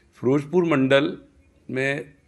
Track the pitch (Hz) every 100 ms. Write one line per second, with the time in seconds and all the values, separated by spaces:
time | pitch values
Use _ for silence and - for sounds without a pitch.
0 | _ - - 143 147 180 170 143 131 139
1 | 160 - - _ _ _ - 127 135 143
2 | 151 _